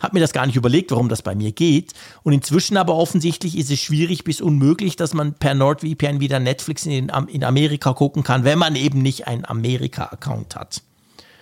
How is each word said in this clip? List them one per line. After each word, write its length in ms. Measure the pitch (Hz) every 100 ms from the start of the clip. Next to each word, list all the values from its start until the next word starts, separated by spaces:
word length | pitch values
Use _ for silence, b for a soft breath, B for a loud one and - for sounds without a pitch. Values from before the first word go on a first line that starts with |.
hab 100 | -
mir 80 | 185
das 140 | 156
gar 120 | 135 135
nicht 100 | 123
überlegt, 340 | 120 151 185
warum 160 | 117 123
das 140 | 110
bei 120 | 95
mir 200 | 101 107
geht. 400 | - 165 147 - B B B
Und 100 | 156
inzwischen 420 | 139 - 160 - 196
aber 200 | 175 160
offensichtlich 640 | 175 180 165 - 175 165
ist 140 | 135
es 80 | 139
schwierig 460 | - 151 165 180 -
bis 160 | 147
unmöglich, 560 | 175 147 135 175 196 -
dass 160 | 165
man 220 | 156 147 147
per 180 | -
NordVPN 640 | 139 139 147 156 151 147 143
wieder 220 | 139 139
Netflix 440 | 127 135 - 147 160
in, 220 | 135 131 135 -
in 160 | 147 127
Amerika 480 | 131 151 147 135
gucken 300 | 127 143 151
kann, 200 | - 127
wenn 160 | 127 156
man 160 | 160 139
eben 260 | 139 135
nicht 260 | 131 131 -
einen 180 | 117 -
Amerika-Account 1120 | 113 117 127 131 - - - 139 113 101 -
hat. 240 | - - - b b b b b